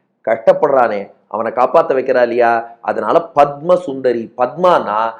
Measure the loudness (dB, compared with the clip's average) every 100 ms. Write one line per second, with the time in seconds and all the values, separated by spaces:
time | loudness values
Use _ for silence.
0 | _ _ -4 -2 0 0 2 2 2 -2
1 | -8 _ _ -6 -4 0 2 2 2 0
2 | 0 0 2 2 2 0 -4 -10 -6 -4
3 | 0 0 0 2 2 0 0 0 0 -4
4 | -2 -2 -4 -4 -4 0 2 2 0 -2
5 | -4